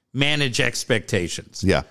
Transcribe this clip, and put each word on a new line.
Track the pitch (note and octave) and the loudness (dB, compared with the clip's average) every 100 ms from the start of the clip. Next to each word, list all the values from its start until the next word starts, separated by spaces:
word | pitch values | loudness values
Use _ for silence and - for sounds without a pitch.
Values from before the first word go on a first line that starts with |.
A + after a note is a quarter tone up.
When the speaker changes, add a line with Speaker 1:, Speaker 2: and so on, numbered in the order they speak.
| _ | _
Speaker 1:
manage | C3 C#3+ D3 C#3 A2+ | -2 0 0 0 0
expectations. | B2 - - A2+ - G2 E2+ - - - | 0 -2 -2 -2 0 -2 -2 -8 -12 -2
Speaker 2:
Yeah. | F#2+ D#2 - | 2 2 0